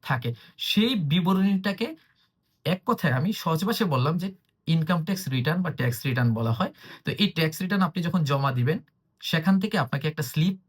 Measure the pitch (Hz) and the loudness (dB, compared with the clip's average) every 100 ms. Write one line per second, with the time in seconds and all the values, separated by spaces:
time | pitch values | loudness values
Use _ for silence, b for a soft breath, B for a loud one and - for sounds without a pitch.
0 | - 131 120 117 B B - - 226 254 | -4 -4 -4 -8 B B -2 2 2 2
1 | 147 165 175 190 196 196 196 190 226 320 | 2 2 2 4 4 2 0 -4 -6 -8
2 | b b b _ _ _ - 185 - 233 | b b b _ _ _ -2 -2 0 0
3 | 156 127 160 220 - 160 190 226 196 135 | 2 2 0 -2 -2 0 0 0 0 2
4 | 135 170 185 190 _ _ - 165 160 175 | 0 0 -4 -8 _ _ 0 0 2 0
5 | 160 190 - 131 127 170 175 - 123 120 | 0 -4 -2 -2 0 0 -2 -2 -2 -2
6 | 139 127 120 113 113 117 190 - B B | -2 2 2 2 0 0 -2 -4 B B
7 | - - 208 - 160 160 185 196 185 - | -8 0 0 2 -2 -2 -2 0 0 0
8 | 170 175 147 139 139 123 123 185 - _ | -2 0 0 2 0 0 0 0 -4 _
9 | _ _ - 165 160 190 214 208 127 143 | _ _ -4 -2 2 2 2 -2 -2 -2
10 | 151 151 135 - 170 190 | -4 -4 -4 0 0 0